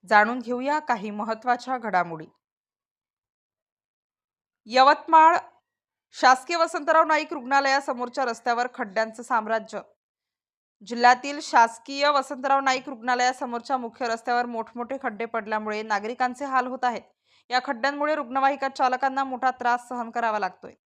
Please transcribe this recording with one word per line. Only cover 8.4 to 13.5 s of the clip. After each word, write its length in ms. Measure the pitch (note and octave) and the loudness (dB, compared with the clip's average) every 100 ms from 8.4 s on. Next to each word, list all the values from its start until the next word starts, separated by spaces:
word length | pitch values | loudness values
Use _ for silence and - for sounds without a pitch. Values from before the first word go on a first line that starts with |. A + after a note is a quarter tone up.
| B3 A#3 B3 | -4 -2 -4
खड्ड्यांचं 500 | B3 A3 F#3+ A3+ A3+ | -6 -6 -4 -4 -8
साम्राज्य. 560 | A#3 A#3+ G#3+ A3+ G3+ G#3 - _ _ _ _ _ _ _ _ _ G3+ | -4 -2 -2 -6 -6 -14 -14 _ _ _ _ _ _ _ _ _ -12
जिल्ह्यातील 520 | A#3 A#3+ B3 C#4 C#4+ | 4 6 6 0 -8
शासकीय 680 | - C#4 A3+ - - C#4 C#4+ | 2 4 4 0 -12 0 2
वसंतराव 500 | C#4+ C4+ C4+ C4+ C#4 | 2 -2 -6 0 2
नाईक 300 | C4+ C4 C#4 | 2 -2 -6
रुग्णालयासमोरच्या 880 | A#3+ A#3+ B3 B3 B3+ B3+ | -8 -2 0 0 -2 -8